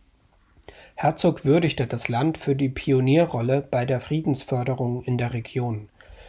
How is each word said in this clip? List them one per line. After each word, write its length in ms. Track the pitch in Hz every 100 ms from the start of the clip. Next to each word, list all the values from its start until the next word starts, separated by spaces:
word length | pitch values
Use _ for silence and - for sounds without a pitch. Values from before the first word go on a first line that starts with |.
| _ _ _ _ _ _ - - -
Herzog 500 | - 143 - 175 -
würdigte 440 | 135 165 160 - 117
das 200 | 117 -
Land 300 | 120 156 156
für 160 | -
die 140 | 139 135
Pionierrolle 960 | 131 - 131 131 156 165 117 117 139
bei 220 | 139 127
der 160 | 127 127
Friedensförderung 1000 | - 151 156 131 - 127 131 127 120 123
in 160 | 127 123
der 140 | 120
Region. 560 | 120 - 131 123 110 104 _ - -